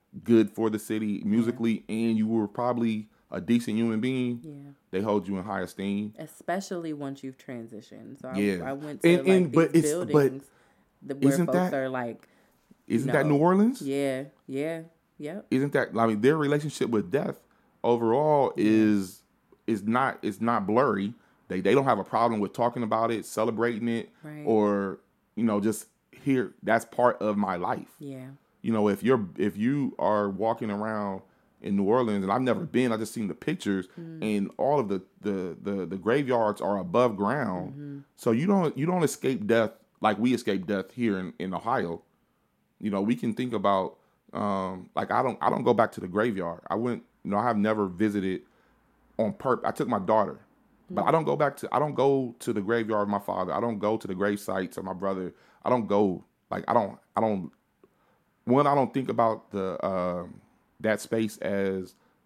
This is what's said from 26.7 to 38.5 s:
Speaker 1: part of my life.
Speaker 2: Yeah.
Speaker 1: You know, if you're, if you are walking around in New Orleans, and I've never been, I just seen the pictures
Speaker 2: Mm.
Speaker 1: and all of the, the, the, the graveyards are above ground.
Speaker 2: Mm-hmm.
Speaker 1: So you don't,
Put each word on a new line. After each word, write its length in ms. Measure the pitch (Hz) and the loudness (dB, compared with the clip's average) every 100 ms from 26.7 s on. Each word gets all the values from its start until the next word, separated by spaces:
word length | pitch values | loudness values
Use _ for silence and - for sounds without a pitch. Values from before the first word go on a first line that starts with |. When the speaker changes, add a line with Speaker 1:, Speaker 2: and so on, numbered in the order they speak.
| 113 | 0
Speaker 1:
part 360 | - - 123 - | 0 4 4 4
of 140 | 107 104 | 0 0
my 180 | 98 87 | 0 0
life. 320 | 90 - - - | -2 -4 -8 -16
Speaker 2:
Yeah. 280 | 143 131 127 139 _ _ | -14 -14 -16 -20 _ _
Speaker 1:
You 100 | - | -2
know, 160 | 110 104 | 2 2
if 140 | 98 | 2
you're, 240 | 107 131 92 - | 2 2 0 -2
if 180 | 101 95 | -2 0
you 380 | 117 143 131 - | -2 0 -2 0
are 300 | 90 104 101 | 0 2 0
walking 400 | 95 110 120 113 | -2 -2 -2 -4
around 520 | 101 107 107 101 95 - _ _ _ | -4 -4 -4 -4 -8 -14 _ _ _
in 160 | - 98 | -2 0
New 80 | |
Orleans, 380 | 98 123 117 101 | 4 4 2 0
and 100 | 95 | 0
I've 100 | 117 | 0
never 180 | 127 98 | 2 0
been, 280 | 85 123 127 | 0 0 2
I 40 | 110 | 0
just 160 | 110 | -4
seen 140 | 120 101 | -6 -6
the 60 | |
pictures 540 | 78 - 95 101 95 90 - | -4 -6 -4 -2 -2 -4 -12
Speaker 2:
Mm. 380 | 165 160 107 104 | -14 -6 -2 -2
Speaker 1:
and 140 | 98 - | -2 -2
all 220 | 135 147 | 0 0
of 80 | 104 | 0
the, 140 | 95 - _ | -4 -8 _
the, 360 | 104 98 90 80 | -4 -4 -6 -8
the, 260 | 98 101 85 | -6 -6 -6
the 100 | 95 | -4
graveyards 640 | 98 135 135 120 107 101 | 0 0 2 2 0 0
are 180 | 92 101 | -2 -2
above 380 | 90 117 123 101 | 0 2 2 2
ground. 560 | 101 147 117 90 92 | 0 0 -2 -6 -8
Speaker 2:
Mm-hmm. 260 | 139 147 143 139 - | -12 -14 -16 -18 -4
Speaker 1:
So 140 | 120 | 0
you 140 | 113 | 0
don't, 300 | 185 | 2